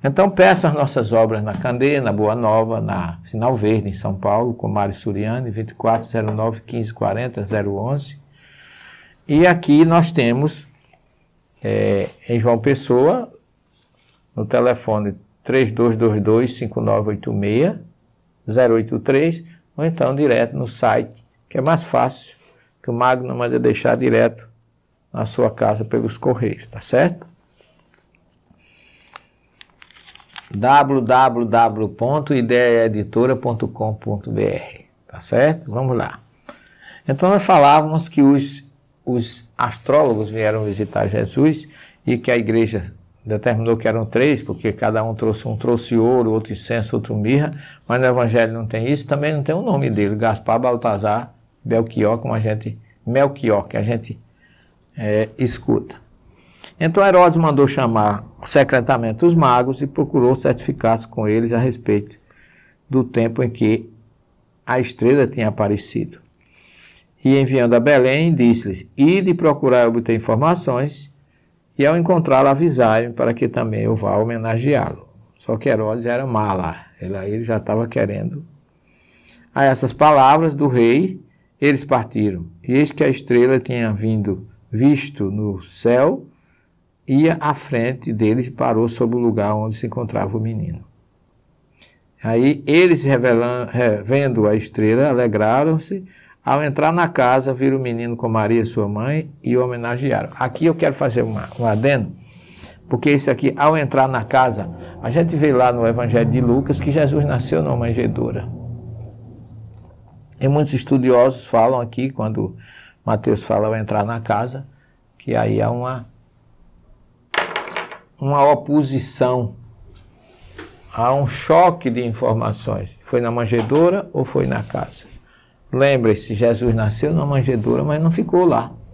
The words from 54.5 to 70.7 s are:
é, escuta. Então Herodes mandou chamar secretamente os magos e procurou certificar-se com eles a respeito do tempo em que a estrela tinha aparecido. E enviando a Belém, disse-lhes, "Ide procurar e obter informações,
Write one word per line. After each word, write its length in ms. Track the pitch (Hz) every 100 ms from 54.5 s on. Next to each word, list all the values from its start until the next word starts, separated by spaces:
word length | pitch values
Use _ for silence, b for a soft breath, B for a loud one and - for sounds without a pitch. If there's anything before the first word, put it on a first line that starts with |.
| b b b _
é, 360 | - 107 107 110 -
escuta. 580 | 127 - - - - - _ _ _ B B B B B
Então 240 | 160 170
Herodes 360 | 196 180 180 170
mandou 280 | 165 139 139
chamar 600 | 139 123 113 104 104 - -
secretamente 800 | - 143 135 131 120 127 117 110
os 80 | 170
magos 480 | 170 139 123 123 131
e 60 | 143
procurou 480 | - 139 143 123
certificar-se 760 | 127 143 120 - 131 113 113 113
com 180 | - 107
eles 280 | 110 117
a 40 | 117
respeito 600 | 127 117 113 104 104 - b b b b b b _
do 120 | 131
tempo 400 | 123 120 117 113
em 60 | 123
que 420 | 113 107 113 - - _ _ _ _ _ _ -
a 120 | 127
estrela 480 | 127 - 117 143 123
tinha 220 | - 107
aparecido. 720 | 104 104 104 - 113 107 - _ _ b b b b b b b _
E 140 | 131 139
enviando 340 | 131 131 120
a 80 | 120
Belém, 540 | 123 143 127 139 170
disse-lhes, 520 | 147 120 113 104 90 -
"Ide 380 | - 147 190 185
procurar 520 | 156 160 143 135 123
e 20 | 117
obter 280 | 117 117
informações, 960 | 113 - 113 156 175 143